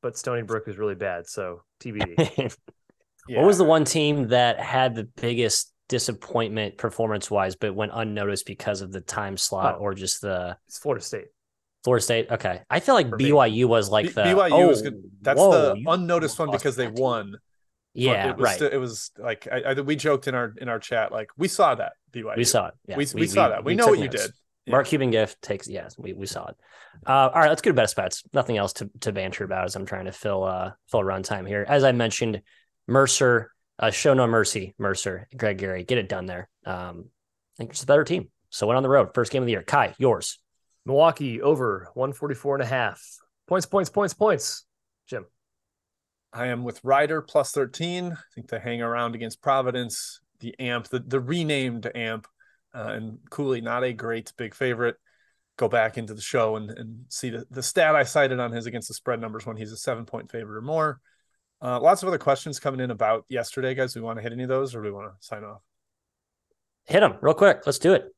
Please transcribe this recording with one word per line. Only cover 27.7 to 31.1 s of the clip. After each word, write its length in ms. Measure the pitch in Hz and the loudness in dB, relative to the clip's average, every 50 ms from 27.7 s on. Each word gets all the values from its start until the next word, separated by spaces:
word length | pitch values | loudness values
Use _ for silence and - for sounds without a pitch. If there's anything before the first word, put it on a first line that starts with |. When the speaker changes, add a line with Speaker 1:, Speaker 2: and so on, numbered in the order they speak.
Speaker 2:
to 40 | 165 | 4
best 200 | - 113 101 - | 4 4 4 2
bets. 280 | - 95 90 - - - - - | -2 -4 -4 -4 -8 -14 -4 0
Nothing 240 | 139 127 - 120 | 0 0 2 0
else 160 | 107 98 101 - | 0 0 -2 -2
to, 160 | - - 101 _ 104 | -6 -10 -12 _ -8
to 120 | - 110 101 | -6 -4 -4
banter 320 | 98 95 95 92 - 104 | -4 -4 -6 -6 -8 -6
about 220 | 92 95 92 92 | -4 -4 -2 -2
as 100 | 92 95 | -4 -4
I'm 80 | 95 95 | -8 -8
trying 220 | 92 - 92 92 | -8 -8 -8 -8
to 60 | 95 95 | -8 -12
fill, 320 | - - 107 98 95 95 | -6 -4 -2 -2 0 0
uh, 260 | 95 92 92 92 95 - _ _ _ | -2 -2 -4 -6 -8 -10 _ _ _
fill 120 | - 117 101 | -2 0 0
runtime 440 | 95 | 0